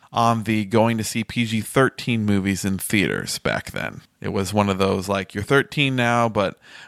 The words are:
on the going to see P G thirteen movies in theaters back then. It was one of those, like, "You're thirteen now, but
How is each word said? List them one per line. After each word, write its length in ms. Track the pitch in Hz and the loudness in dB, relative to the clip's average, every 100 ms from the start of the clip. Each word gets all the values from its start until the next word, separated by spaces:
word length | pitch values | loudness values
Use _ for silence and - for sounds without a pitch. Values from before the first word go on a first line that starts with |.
| _ | _
on 300 | 117 117 113 | 0 2 2
the 200 | 107 110 98 | 0 0 2
going 320 | 110 113 113 | 4 4 2
to 60 | |
see 200 | 104 117 | -2 -4
P 200 | 110 123 117 | -4 -2 0
G 140 | 110 | -2
thirteen 600 | 107 135 131 - - 113 104 | 0 2 2 0 -2 0 2
movies 380 | 101 98 95 | 2 2 0
in 140 | 101 95 | -2 -4
theaters 600 | - 107 76 50 50 - | -2 0 0 -2 -6 -4
back 320 | - 52 - | -2 -4 -6
then. 300 | 50 53 - - - | -8 -8 -10 -18 -12
It 80 | - | -6
was 240 | 98 92 | -4 -2
one 160 | 104 101 | 0 0
of 80 | 95 | 2
those, 320 | 98 95 92 | 0 0 -2
like, 240 | 98 95 | -4 -4
"You're 100 | 101 | -6
thirteen 520 | 101 139 131 - 139 127 | 0 2 2 0 0 0
now, 320 | 120 120 117 | 2 2 2
but 280 | 104 92 - - - | 0 -2 -4 -18 -20